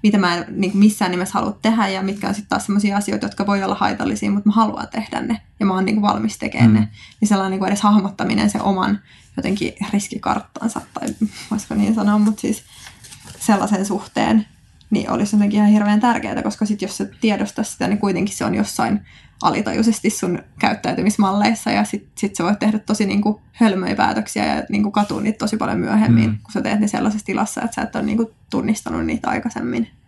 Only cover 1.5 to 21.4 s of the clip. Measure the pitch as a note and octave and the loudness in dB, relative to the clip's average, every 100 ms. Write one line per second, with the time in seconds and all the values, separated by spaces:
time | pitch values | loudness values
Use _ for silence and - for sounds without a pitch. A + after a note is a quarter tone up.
1.5 | G#3 G#3+ A3+ G3+ F#3+ F#3+ G3+ - G3+ G#3 | -2 0 2 0 0 -4 -4 -4 -4 -4
2.5 | - - G3+ G3+ G3+ G3+ G#3 G3+ - G3+ | -4 0 0 2 0 -2 -4 -4 -4 -2
3.5 | G3+ F#3+ F#3+ - G#3+ F#3+ G#3 G3+ G3+ G#3 | 0 -2 -2 -2 -2 -4 -2 -2 0 2
4.5 | G#3+ G#3+ G#3+ - A3+ G#3+ - - A3+ - | 2 0 -2 -8 -8 -6 -6 -4 -6 -8
5.5 | _ G3 F#3 F#3+ G#3+ G3+ G#3 G#3+ - - | _ 0 0 0 2 0 0 -2 -4 -8
6.5 | - A#2 G#3+ G#3+ - - - G#3 G3 F#3+ | 4 6 6 2 -4 -20 -2 2 2 0
7.5 | F#3+ F#3+ G3+ G#3 G#3 G3 - G#3+ A3 G#3 | -2 -2 2 4 4 4 -4 -2 2 0
8.5 | G#3+ - F#3+ G3+ G#3 - - - - F3+ | 0 0 0 0 -2 -4 -20 -12 -6 -4
9.5 | G3+ - - G#3 G3+ - - - - - | -2 -4 -6 -4 -4 -4 -8 -4 -4 -6
10.5 | - A3+ - - - - G#3 G#3+ - - | -6 -6 -6 -10 -8 -8 -4 -6 -6 -8
11.5 | G#3+ - A3 G3+ A3 G#3 G#3+ G#3 G#3 - | -8 -4 -2 0 2 2 4 4 2 -2
12.5 | A3 - - - - - - - - - | -4 -8 -20 -20 -20 -20 -20 -20 -6 0
13.5 | G3+ G#3 G3 G3+ F#3+ - - A3 A3 G#3+ | 2 2 0 -2 -4 -4 -2 2 2 0
14.5 | - _ _ - G#3 - - G#3 G#3 G#3 | -12 _ _ -4 -2 0 -2 0 2 2
15.5 | G#3+ G#3 G#3+ G#3 G#3 A#3+ A#3 - - - | 4 6 6 4 2 2 0 -2 -4 -4
16.5 | - G#3 G#3 F#3 - G3 - A3 G3+ G#3 | -2 -2 -2 -4 -6 -8 -2 0 0 -2
17.5 | - G#3+ - - G#3 G3+ F3 G3+ - - | -4 -8 -4 -2 0 0 0 -2 -2 -2
18.5 | G#3 G#3 - - G#3 - - - - E3 | 0 -2 0 0 0 -4 -20 -20 -2 0
19.5 | - G#3 - A3+ G#3+ - - F3+ F3 - | 0 -2 2 2 2 -2 -2 -4 -4 -8
20.5 | - - G#3 - F3 F#3 G#3+ G3 G3 | -2 -2 0 -4 0 0 2 2 2